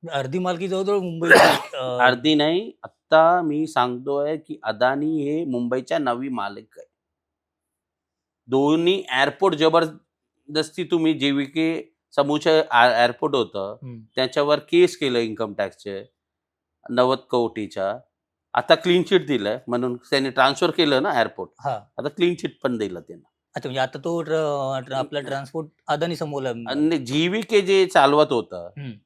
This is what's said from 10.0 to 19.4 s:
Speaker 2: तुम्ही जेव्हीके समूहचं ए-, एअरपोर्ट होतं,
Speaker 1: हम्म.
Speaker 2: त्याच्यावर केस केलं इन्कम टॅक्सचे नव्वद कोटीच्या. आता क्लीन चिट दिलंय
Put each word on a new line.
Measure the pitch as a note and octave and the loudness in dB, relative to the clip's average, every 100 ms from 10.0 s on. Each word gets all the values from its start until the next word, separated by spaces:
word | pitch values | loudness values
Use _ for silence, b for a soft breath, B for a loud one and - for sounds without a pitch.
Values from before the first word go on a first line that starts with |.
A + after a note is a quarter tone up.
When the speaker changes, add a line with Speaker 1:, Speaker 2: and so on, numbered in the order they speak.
| _ _ _ _ _ D3 D3+ - | _ _ _ _ _ -6 -6 -6
Speaker 2:
तुम्ही | E3 E3+ D#3+ | -4 0 0
जेव्हीके | D3+ C#3 C#3 C#3 D#3+ D#3+ E3 - _ _ - | 0 0 -2 -2 -2 -2 -4 -10 _ _ -2
समूहचं | C#3+ D3 D#3 D#3 | 0 0 2 2
ए-, | D#3+ A#2+ B2 A2+ | 4 4 4 4
एअरपोर्ट | A#2+ B2 D#3 C#3 | 2 0 -2 -2
होतं, | A2 G2+ G2 A2+ | -2 -4 -10 -10
Speaker 1:
हम्म. | C3 A#2 A2 - | -16 -20 -12 -4
Speaker 2:
त्याच्यावर | C3 D3+ C#3+ D3 | -4 0 0 0
केस | - E3+ F3+ - | 2 4 4 2
केलं | C#3+ A#2+ | -2 0
इन्कम | A#2 G#2+ A2 | -2 -4 -8
टॅक्सचे | G2+ G2 - G2+ G2 A2+ _ _ _ _ _ _ _ - | -4 -6 -6 -12 -12 -14 _ _ _ _ _ _ _ -6
नव्वद | A#2+ B2+ C3 | 2 2 2
कोटीच्या. | - B2+ A#2 A2+ G2+ G2+ F#2+ A#2 _ _ _ _ _ | 0 0 0 -4 -10 -6 -6 -6 _ _ _ _ _
आता | - - D#3+ | -4 4 2
क्लीन | F3+ F3 | 4 2
चिट | F3 F#3+ C#3+ | 4 2 2
दिलंय | C3 | -2